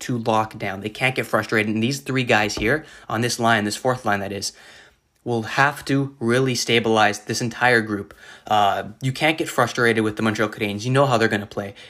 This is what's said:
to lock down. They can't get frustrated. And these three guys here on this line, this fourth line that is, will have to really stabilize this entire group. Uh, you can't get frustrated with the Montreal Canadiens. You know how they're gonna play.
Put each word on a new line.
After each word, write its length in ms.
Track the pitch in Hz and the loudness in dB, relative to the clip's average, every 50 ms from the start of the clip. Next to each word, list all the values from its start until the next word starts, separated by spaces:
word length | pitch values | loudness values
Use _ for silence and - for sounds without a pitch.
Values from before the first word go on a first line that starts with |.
to 160 | - - 127 | -6 -4 -4
lock 420 | 113 113 120 110 107 110 - - 113 | -2 0 2 2 2 0 -2 -6 -8
down. 220 | 113 98 95 98 | -8 -8 -8 -6
They 80 | 98 110 | -8 -10
can't 260 | - - 131 131 131 | -6 -2 -2 -2 0
get 120 | 131 113 | -2 -4
frustrated. 460 | - - 107 104 - 123 110 104 110 | 0 0 -2 0 2 0 0 2 2
And 100 | 107 110 | 0 0
these 180 | 113 131 139 139 | 0 0 -2 -4
three 240 | - - 131 131 123 | -6 -4 -2 -2 2
guys 300 | 120 113 107 107 104 - | 2 2 2 2 0 -2
here 320 | - 107 113 143 156 156 - - - - - | -2 0 0 0 -2 -4 -12 -20 -20 -10 -6
on 100 | 117 110 | -4 -2
this 180 | 123 117 - - | -2 -2 -2 0
line, 260 | 113 117 117 107 101 | 2 2 4 4 2
this 120 | 104 - | -2 -4
fourth 300 | - - 127 120 - - | -2 -2 -2 -2 0 0
line 140 | 107 101 101 | -2 -2 0
that 120 | 98 98 | -2 -6
is, 200 | 98 98 95 - - - - - - - - - _ _ _ _ _ _ | -8 -8 -8 -10 -10 -12 -20 -20 -20 -20 -20 -20 _ _ _ _ _ _
will 200 | - 123 120 113 | -6 -4 -4 -2
have 420 | 110 110 - 139 135 147 143 - - | -4 -2 0 2 2 2 2 -4 -4
to 320 | - 139 139 139 139 - - | -2 0 0 0 -2 -6 -4
really 360 | 117 117 123 135 135 131 120 | 0 2 2 2 2 2 0
stabilize 640 | - - - 117 117 107 113 110 107 107 104 104 - | -2 0 2 2 2 4 4 4 4 4 2 2 -2
this 220 | - - 113 - | -6 -6 -4 -4
entire 400 | 123 113 - - 123 123 123 113 | -4 -6 -4 0 2 4 4 4
group. 320 | 107 110 104 98 98 - - - - - - - _ | 2 0 -4 -6 -6 -12 -16 -20 -20 -20 -20 -20 _
Uh, 380 | - 107 104 101 98 95 98 92 98 - - | 0 2 4 4 4 2 0 -6 -8 -10 -6
you 100 | 135 131 | -4 -4
can't 240 | 131 - 156 156 160 | -2 0 0 0 0
get 120 | 160 156 - | 0 -4 -4
frustrated 540 | - 139 120 117 - 127 120 117 113 113 | 0 0 0 0 2 2 2 2 4 2
with 140 | 107 107 104 | 0 0 -2
the 60 | - | 0
Montreal 280 | 110 110 104 117 110 104 | 0 0 0 0 -2 -2
Canadiens. 340 | - 110 110 101 101 104 113 | -2 -4 -6 -4 -4 -4 -2
You 80 | 127 | 0
know 120 | 127 139 143 | 2 4 4
how 140 | 135 120 110 | 4 4 2
they're 100 | 117 110 | 2 2
gonna 180 | 110 98 101 | 2 -2 -4
play. 280 | - - 104 101 98 - - - | -4 -8 -8 -8 -8 -12 -16 -20